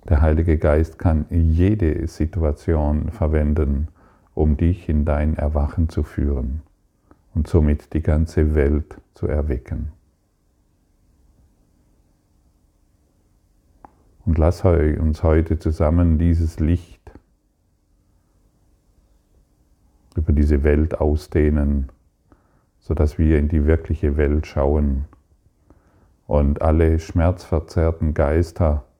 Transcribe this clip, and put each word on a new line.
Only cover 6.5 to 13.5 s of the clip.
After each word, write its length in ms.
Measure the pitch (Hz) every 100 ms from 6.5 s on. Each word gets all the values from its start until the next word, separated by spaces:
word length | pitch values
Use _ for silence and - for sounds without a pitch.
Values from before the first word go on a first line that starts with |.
| 76 - _ _ _ _ _ _ 80
und 120 | 76
somit 460 | 82 76 73 -
die 80 | 80
ganze 540 | 80 78 82 82 78 76
Welt 420 | 71 73 - - -
zu 140 | - -
erwecken. 640 | 73 73 - - - 73 - _ _ _ _ _ _ _ _ _ _ _ _ _ _ _ _ _ _ _ _ _ _ _ _ _ _ _ _ _ _ _ _ _ _ _